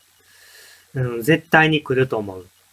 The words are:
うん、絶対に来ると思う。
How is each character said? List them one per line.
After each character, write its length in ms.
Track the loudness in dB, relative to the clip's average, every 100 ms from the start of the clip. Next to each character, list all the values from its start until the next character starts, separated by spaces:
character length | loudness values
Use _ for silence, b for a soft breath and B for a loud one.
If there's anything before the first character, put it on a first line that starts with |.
| _ _ b b b b b b b
う 240 | -6 -4 -2
ん、 40 |
絶 280 | 2 0 4
対 200 | 2 4
に 140 | 0
来 160 | -2 -2
る 80 | 0
と 100 | -2
思 200 | -6 -10
う。 100 | -16 _ _